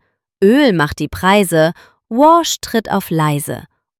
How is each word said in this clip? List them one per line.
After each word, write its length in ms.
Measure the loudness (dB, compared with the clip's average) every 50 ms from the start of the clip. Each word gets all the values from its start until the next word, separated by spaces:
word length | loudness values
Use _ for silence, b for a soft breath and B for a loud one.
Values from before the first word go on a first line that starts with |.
| _ _ _ _ _ _ _ _ 2
Öl 300 | 2 4 4 4 2 2
macht 260 | 0 0 -2 -4 -6
die 80 | -10 -10
Preise, 640 | -8 -4 0 0 2 2 2 0 2 2 0 0 -2 b b b b b b b
Wash 500 | -2 2 4 4 4 4 2 -2 -6 -10
tritt 300 | -8 -6 -6 -6 -4 -4
auf 200 | -4 -4 -4 -4
leise. 540 | -4 -2 -2 -2 -2 -4 -6 -8 -10 -12 -12 -16 _ _ _ _ _ _